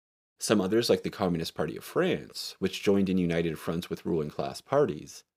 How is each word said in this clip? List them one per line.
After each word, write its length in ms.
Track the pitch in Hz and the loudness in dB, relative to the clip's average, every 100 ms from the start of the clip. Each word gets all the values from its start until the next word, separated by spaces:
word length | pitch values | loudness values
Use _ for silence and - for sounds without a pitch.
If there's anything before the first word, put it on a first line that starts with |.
| _ _ _ _ | _ _ _ _
Some 200 | - 110 | 2 2
others, 300 | 95 110 120 | 4 2 4
like 120 | 113 | 2
the 80 | 87 | 0
Communist 440 | - 95 85 80 | -2 0 0 -2
Party 220 | - 78 - | -4 -6 -6
of 80 | |
France, 720 | - 147 180 95 - - - - | -6 -2 0 0 -4 -12 -14 -4
which 240 | 95 - | -4 -2
joined 260 | - 101 95 | 2 4 4
in 80 | 92 | 2
united 420 | 87 82 85 76 | 2 2 0 -2
fronts 300 | - 85 - | -4 -4 -4
with 160 | 87 | -6
ruling 240 | 95 85 73 | -2 -2 -2
class 320 | - 67 67 | -4 -8 -8
parties, 640 | - 139 135 76 71 - - | 0 2 2 0 -12 -18 -20